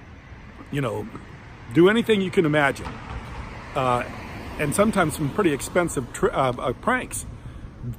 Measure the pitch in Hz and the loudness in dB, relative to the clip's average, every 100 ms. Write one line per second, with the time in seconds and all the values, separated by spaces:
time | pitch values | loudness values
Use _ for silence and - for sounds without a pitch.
0 | - - - - - - - 143 123 104 | -20 -20 -18 -18 -18 -18 -8 -4 -4 -4
1 | - - - - - - - 147 185 226 | -8 -12 -16 -18 -18 -18 0 6 8 8
2 | 226 208 185 202 156 151 139 - - - | 4 4 4 4 4 4 4 2 -6 -10
3 | - - - - - - - 143 127 123 | -10 -10 -10 -12 -12 -12 -6 0 2 2
4 | - - - - - - 151 - 220 196 | 0 -8 -12 -12 -12 -4 -2 4 4 4
5 | 156 - 139 160 180 135 - 185 170 143 | 2 2 -2 2 2 2 0 0 2 -2
6 | 120 - 202 170 135 117 135 117 - 254 | -6 0 0 2 0 0 -4 -2 0 0
7 | - - - - - - - - 120 | 0 -8 -10 -14 -14 -14 -16 -10 -10